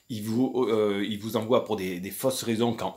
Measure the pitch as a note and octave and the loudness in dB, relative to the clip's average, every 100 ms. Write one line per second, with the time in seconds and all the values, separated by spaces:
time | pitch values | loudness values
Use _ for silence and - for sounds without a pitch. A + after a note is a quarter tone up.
0 | - A2 G#2+ A2+ C3 A#2+ A2+ A2 G#2 G2+ | -10 -6 -2 0 2 2 2 4 2 2
1 | G2+ G#2 G#2+ G#2+ A2 A#2+ - G#2 F#2 F2+ | -2 -4 -2 -2 2 2 2 -2 -2 -4
2 | F#2+ - C3 C3 A#2 A2 A#2+ G#2+ F#2+ | -6 -2 -2 0 0 2 2 0 -4